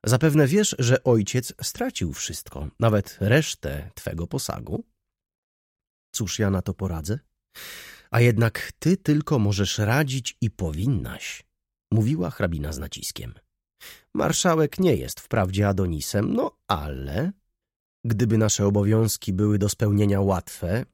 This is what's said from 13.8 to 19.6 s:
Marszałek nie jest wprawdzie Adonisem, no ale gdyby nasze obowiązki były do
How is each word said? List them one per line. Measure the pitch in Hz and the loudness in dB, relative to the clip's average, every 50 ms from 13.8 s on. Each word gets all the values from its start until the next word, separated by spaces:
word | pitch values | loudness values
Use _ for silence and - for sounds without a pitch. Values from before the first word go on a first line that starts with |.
| - - - - _ _ _ | -20 -20 -20 -20 _ _ _
Marszałek | - - - 156 - - 185 165 160 156 143 - - | 0 0 0 0 2 2 2 4 4 2 0 0 2
nie | 185 180 123 | 2 2 2
jest | 82 64 65 - - | 2 0 -6 -10 -14
wprawdzie | - - - 113 95 92 92 98 104 | -8 -2 0 0 0 2 2 2 2
Adonisem, | 101 98 92 95 90 82 76 - - - 104 - - - | 2 2 2 0 0 -2 -4 -6 -2 -2 -2 0 0 0
no | 233 269 294 _ _ _ | 0 -2 -4 _ _ _
ale | - 101 78 73 76 69 64 67 69 71 92 143 185 202 _ _ _ _ _ _ _ _ _ _ _ _ _ _ | -4 -4 -2 -2 -6 -8 -8 -8 -4 -2 -2 -2 -2 -4 _ _ _ _ _ _ _ _ _ _ _ _ _ _
gdyby | 120 113 101 123 110 110 | -2 0 2 2 4 4
nasze | 110 110 104 - - 101 | 4 4 2 2 2 2
obowiązki | 101 101 104 101 101 110 110 113 107 - - - - 95 | 2 4 4 4 4 4 4 4 2 0 -4 -4 -4 0
były | 92 104 104 104 | 2 2 4 4
do | 101 | 2